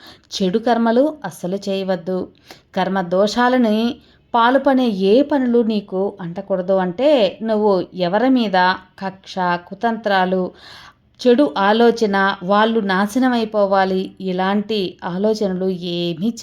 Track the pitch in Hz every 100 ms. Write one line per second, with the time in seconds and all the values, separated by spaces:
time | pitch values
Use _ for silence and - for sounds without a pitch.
0 | - - - - 185 214 233 233 233 226
1 | 302 302 175 - 175 196 196 196 190 180
2 | 165 185 - _ - - _ - 185 196
3 | 175 180 208 247 247 254 226 214 233 -
4 | _ _ _ 240 233 269 277 262 247 190
5 | 190 233 285 294 254 240 220 214 202 185
6 | 202 - 170 180 196 190 180 190 180 180
7 | 277 285 190 - 220 214 208 185 - 180
8 | 175 202 262 262 220 185 180 98 - -
9 | 190 190 - 190 180 175 175 190 233 226
10 | 220 196 185 185 180 - - - - _
11 | _ - 247 240 285 196 196 220 240 226
12 | 214 196 196 196 175 208 220 226 196 185
13 | 208 247 254 240 220 214 196 196 190 190
14 | 190 - 190 180 190 208 202 214 180 -
15 | 185 180 208 214 202 180 190 180 175 175
16 | 170 160 214 226